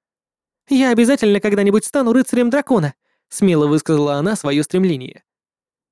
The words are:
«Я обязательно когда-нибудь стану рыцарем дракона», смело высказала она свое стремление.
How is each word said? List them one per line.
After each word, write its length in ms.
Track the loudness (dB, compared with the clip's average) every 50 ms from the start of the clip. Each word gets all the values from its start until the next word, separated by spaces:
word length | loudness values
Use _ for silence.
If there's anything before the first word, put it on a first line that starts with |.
| _ _ _ _ _ _ _ _ _ _ _ _ _ -2
«Я 220 | 0 2 2 2
обязательно 480 | 4 4 4 2 2 2 2 0 0 0
когда-нибудь 460 | 0 -2 0 0 2 2 2 0 -2
стану 280 | -2 -2 -2 0 2
рыцарем 380 | 0 0 0 0 -2 -2 0 0
дракона», 440 | -2 -2 -2 0 0 0 0 -2 -6 _ _ _ _ _ _ _
смело 400 | -4 -2 0 2 2 2 2 2
высказала 460 | 0 0 0 0 -2 0 0 -2 -2
она 200 | -2 -2 -4 -4
свое 300 | -4 -4 -2 -2 -2 -2
стремление. 580 | -2 -2 0 0 0 -2 -4 -8 -14 -18 -20 _ _ _ _ _ _ _ _ _ _ _ _ _ _